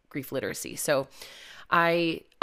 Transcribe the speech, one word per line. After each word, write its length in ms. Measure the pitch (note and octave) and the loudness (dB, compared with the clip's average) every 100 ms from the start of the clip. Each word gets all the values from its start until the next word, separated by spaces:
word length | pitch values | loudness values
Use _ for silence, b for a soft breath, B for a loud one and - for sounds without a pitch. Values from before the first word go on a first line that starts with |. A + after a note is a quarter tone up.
| _ | _
grief 220 | D3 C3 | -10 -6
literacy. 440 | C3+ G2 - - E2+ | -4 -4 -4 -8 -4
So 320 | - C#3 C3+ B B B B B B | 2 2 0 B B B B B B
I 500 | E3+ E3+ E3+ E3+ - - - | 4 6 4 2 -2 -6 2